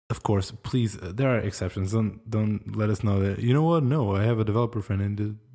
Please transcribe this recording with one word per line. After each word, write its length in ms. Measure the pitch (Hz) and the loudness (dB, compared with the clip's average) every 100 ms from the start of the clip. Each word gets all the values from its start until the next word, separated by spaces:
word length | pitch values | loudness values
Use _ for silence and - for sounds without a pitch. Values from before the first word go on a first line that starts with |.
| _ | _
of 120 | 120 | -6
course, 260 | - 101 95 | 0 0 0
please, 460 | - - 127 113 98 | -8 -4 0 0 -2
uh, 140 | 92 | -10
there 140 | 98 135 | -2 0
are 100 | 120 | 2
exceptions. 540 | 104 - 92 - 95 | -2 -4 -6 -2 -2
Don't, 360 | 113 107 98 - | 0 0 -4 -4
don't 460 | 110 107 104 - | -2 0 -2 -4
let 140 | 104 107 | -2 0
us 140 | 107 | 2
know 160 | 104 98 | 2 2
that, 200 | 98 98 | 2 0
"You 120 | 117 | 2
know 100 | 135 | 2
what? 200 | 160 170 | 4 4
No, 320 | 131 151 107 98 | 2 2 2 2
I 80 | |
have 140 | 107 117 | 2 2
a 40 | |
developer 360 | 107 107 117 113 | 2 2 0 -2
friend 220 | 101 98 | -4 -2
and 180 | 101 104 | -2 -2
it, 140 | 107 107 _ | -4 -6 _